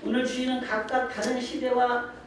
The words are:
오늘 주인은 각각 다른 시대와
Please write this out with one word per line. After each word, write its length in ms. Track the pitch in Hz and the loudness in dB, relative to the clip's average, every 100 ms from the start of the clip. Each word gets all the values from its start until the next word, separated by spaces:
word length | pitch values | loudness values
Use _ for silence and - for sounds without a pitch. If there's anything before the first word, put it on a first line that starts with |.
오늘 200 | - 233 | 2 2
주인은 360 | 247 247 254 254 | 2 0 0 0
각각 480 | 214 220 - 254 247 | 0 -2 0 0 0
다른 320 | 214 226 254 | -2 -2 0
시대와 720 | 240 302 254 247 247 240 247 - | -2 -2 0 4 4 2 -2 -10